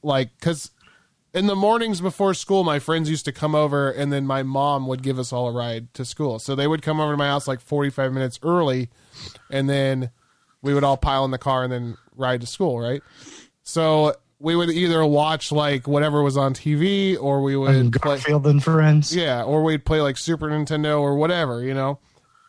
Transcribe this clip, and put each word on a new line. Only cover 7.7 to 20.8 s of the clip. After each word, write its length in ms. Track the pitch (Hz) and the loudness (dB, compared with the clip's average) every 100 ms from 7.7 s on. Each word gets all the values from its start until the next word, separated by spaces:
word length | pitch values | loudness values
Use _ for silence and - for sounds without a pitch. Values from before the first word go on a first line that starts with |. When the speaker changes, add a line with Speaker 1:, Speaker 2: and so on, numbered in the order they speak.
| 147 143 139 131 | -2 -2 -2 -2
Speaker 1:
minutes 260 | 131 131 - | -2 -4 -4
early, 460 | 160 175 151 127 123 _ _ - - - - | 0 2 2 0 -4 _ _ -20 -20 -20 -6
and 200 | 139 139 | -2 0
then 400 | 139 135 131 123 - _ _ _ _ | 0 0 -2 -4 -10 _ _ _ _
we 120 | 139 | -2
would 100 | 143 | 2
all 140 | 143 135 | 2 2
pile 260 | 147 135 | 2 0
in 80 | 135 | 0
the 60 | 131 | -2
car 260 | 139 131 | -2 -2
and 80 | 127 | -2
then 240 | 123 120 - _ | -4 -8 -12 _
ride 280 | 127 131 123 | -6 -2 -2
to 60 | 120 | -4
school, 300 | - 180 120 | -2 -2 -2
right? 240 | 117 143 - - - - - _ | -4 -6 -8 -20 -20 -20 -20 _
So 520 | - 165 160 156 151 - _ _ | -6 0 2 4 2 0 _ _
we 160 | 151 170 | 0 2
would 160 | 170 | 2
either 340 | 165 180 165 156 | 2 2 4 4
watch, 460 | 147 151 156 - | 4 2 -2 -2
like, 360 | 147 147 135 139 | 0 0 -2 0
whatever 340 | 147 151 147 | 0 2 2
was 120 | 143 135 | 2 2
on 160 | 135 | 0
T 200 | 131 151 147 | -2 -2 0
V, 400 | 190 196 190 180 | 2 2 0 0
or 260 | 139 139 | 0 0
we 120 | 139 139 | 0 0
would 200 | 135 135 | 4 4
Speaker 2:
And 180 | 120 | 4
Speaker 1:
play 220 | 127 143 139 | 2 0 0
Speaker 2:
Garfield 300 | 147 151 143 | 0 2 4
and 140 | 143 | 4
Friends. 540 | 160 160 156 151 147 170 | 4 4 6 4 4 0
Speaker 1:
Yeah, 280 | 160 120 | 0 -2
or 200 | 117 156 | 0 0
we'd 220 | 160 151 - | 2 0 0
play, 160 | 156 | 0
like, 160 | 143 131 | 0 -2
Super 300 | 165 160 156 | -4 -4 -2
Nintendo 500 | 151 147 156 | -4 -2 -2